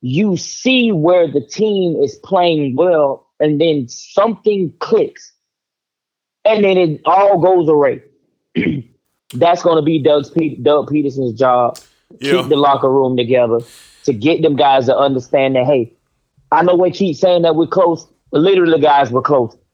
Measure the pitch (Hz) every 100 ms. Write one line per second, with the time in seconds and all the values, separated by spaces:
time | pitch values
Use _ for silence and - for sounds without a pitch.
0 | 127 139 214 175 - - 247 262 233 180
1 | 156 180 165 143 - - 220 196 180 143
2 | 139 - - 190 175 160 139 127 180 165
3 | 143 127 _ - 151 147 165 147 123 -
4 | - - 214 202 214 202 165 - - 220
5 | 156 - - _ _ _ _ _ _ _
6 | _ _ _ _ 208 214 196 185 170 147
7 | 147 185 202 190 180 180 156 151 139 -
8 | _ _ _ _ _ - - 143 - _
9 | _ _ _ 123 170 170 175 160 151 160
10 | 143 147 143 165 160 127 127 151 - 151
11 | 143 131 127 107 131 123 120 - _ _
12 | _ - 139 131 127 143 143 139 135 135
13 | 131 127 117 127 120 117 123 - - _
14 | - 113 139 156 160 139 143 135 123 127
15 | 139 131 - 143 135 131 127 139 113 _
16 | _ _ _ _ - 156 175 180 180 180
17 | 196 147 185 175 165 156 165 190 175 165
18 | - _ - 156 175 190 170 160 147 143
19 | 135 123 - 143 117 - _